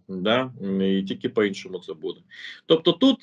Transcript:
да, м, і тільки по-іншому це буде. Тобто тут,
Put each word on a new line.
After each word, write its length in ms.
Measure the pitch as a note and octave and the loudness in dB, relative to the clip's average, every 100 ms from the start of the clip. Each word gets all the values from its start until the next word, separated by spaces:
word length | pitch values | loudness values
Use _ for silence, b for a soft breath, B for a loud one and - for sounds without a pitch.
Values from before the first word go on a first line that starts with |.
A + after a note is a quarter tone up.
| - | -10
да, 440 | F#2+ G2 B2 C3 B2+ | -4 0 0 0 -6
м, 180 | G2 G2 | -4 0
і 220 | F#2+ F#2+ | 0 0
тільки 260 | G2 - B2 | -2 -6 -2
по-іншому 500 | - G#2 G2 F#2 F2+ | 0 0 -2 -10 -12
це 140 | - | -12
буде. 260 | D#2+ F#2+ - _ B B B - | -12 -10 -12 _ B B B 0
Тобто 260 | A#3+ F3 | 2 2
тут, 240 | E3+ C4+ A#3 | 4 4 2